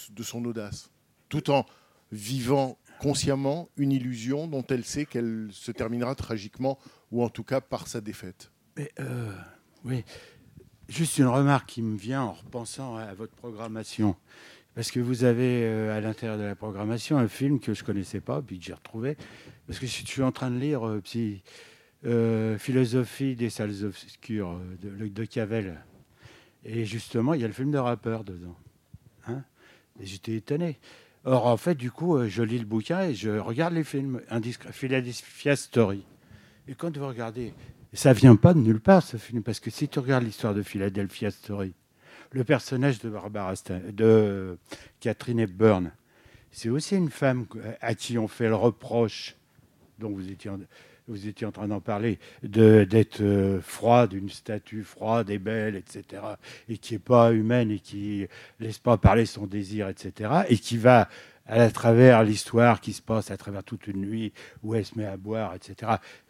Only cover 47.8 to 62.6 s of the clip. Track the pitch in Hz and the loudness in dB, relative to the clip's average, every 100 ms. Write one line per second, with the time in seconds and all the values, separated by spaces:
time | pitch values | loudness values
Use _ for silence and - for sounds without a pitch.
47.8 | 117 113 - 117 113 - 113 110 117 - | -6 -6 -4 -2 -4 -2 0 2 2 0
48.8 | - 117 113 - - - _ _ _ _ | -2 0 0 -2 -14 -18 _ _ _ _
49.8 | _ - 110 98 92 95 104 98 92 - | _ -12 -10 -8 -10 -12 -12 -12 -14 -20
50.8 | - _ - 107 104 101 110 92 104 104 | -20 _ -16 -12 -12 -10 -10 -8 -6 -6
51.8 | 101 104 113 95 - - 104 104 110 107 | -4 -4 -2 -4 -8 -16 -2 8 10 10
52.8 | 98 110 104 - 104 101 98 95 82 - | 8 4 2 2 2 2 2 0 -6 -2
53.8 | 110 120 117 98 95 - - 104 - 110 | 4 6 6 0 -10 -12 -10 -10 -10 -12
54.8 | 98 - 107 117 101 101 95 110 107 98 | -12 -8 -2 0 0 -4 -4 -4 -4 -6
55.8 | - 98 101 98 104 101 - - - 110 | -12 -18 -16 -14 -12 -14 -16 -20 -12 -12
56.8 | - 110 - 123 117 113 110 123 113 104 | -8 -10 4 6 8 6 2 0 0 -4
57.8 | - 101 104 104 98 - - _ 113 104 | -8 -10 -6 -6 -6 -12 -20 _ -12 -4
58.8 | - 113 - 107 113 - 101 104 95 107 | 2 6 6 6 4 -2 -8 -6 -6 -6
59.8 | 98 95 95 - 107 156 202 117 - 117 | -6 -8 -12 -8 -2 0 2 2 0 4
60.8 | 113 123 98 - - _ - 113 117 - | 8 8 6 -2 -20 _ -2 4 4 4
61.8 | 120 117 127 117 110 107 - 120 | 4 10 10 10 6 2 0 4